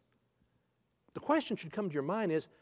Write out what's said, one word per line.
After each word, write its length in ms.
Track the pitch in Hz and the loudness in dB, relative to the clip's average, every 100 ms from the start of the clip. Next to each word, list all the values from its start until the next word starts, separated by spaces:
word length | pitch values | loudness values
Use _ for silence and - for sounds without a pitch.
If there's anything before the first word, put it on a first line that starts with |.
| _ _ _ _ _ _ _ _ _ _ _ | _ _ _ _ _ _ _ _ _ _ _
The 60 | - | -4
question 380 | - 311 - 214 | 2 2 2 -4
should 160 | 160 | -4
come 160 | 214 196 | -4 -2
to 40 | |
your 100 | 143 | 0
mind 280 | 143 220 190 | 0 0 2
is, 160 | 160 - - | 0 0 -10